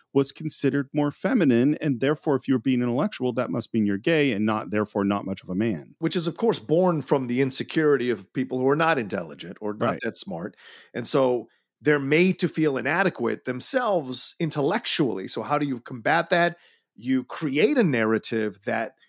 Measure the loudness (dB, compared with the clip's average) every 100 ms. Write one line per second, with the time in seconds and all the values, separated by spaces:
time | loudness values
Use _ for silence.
0 | _ 0 0 -2 -6 -2 0 0 -2 -2
1 | -2 -2 -2 2 4 6 4 2 -2 0
2 | 0 0 0 0 2 0 2 0 0 0
3 | -2 -2 -2 -2 -2 -4 -2 0 0 0
4 | 2 2 2 2 0 -2 -2 -2 -2 0
5 | 0 0 -4 -8 -6 -2 -2 -2 -8 -6
6 | -4 -2 -4 0 0 0 0 2 4 2
7 | 0 0 0 0 2 0 -2 0 2 2
8 | 2 -2 -4 -6 -4 0 0 2 2 0
9 | -2 -4 -6 -10 -14 -10 -8 -2 -2 -2
10 | -6 -6 -8 -8 -10 -12 -20 -20 -14 -4
11 | 0 2 2 0 -4 _ _ _ 0 2
12 | 2 4 4 2 -2 0 0 0 0 0
13 | 0 0 -2 -2 -4 -4 0 0 2 0
14 | -2 -4 -6 -4 -2 0 0 0 0 0
15 | 0 -2 -6 -6 -2 -2 -2 -6 -10 -6
16 | 0 0 2 2 2 -2 _ _ _ -10
17 | -2 -2 -2 -6 -2 2 4 4 2 2
18 | 2 2 0 -2 -4 -6 -4 -4 -4 -10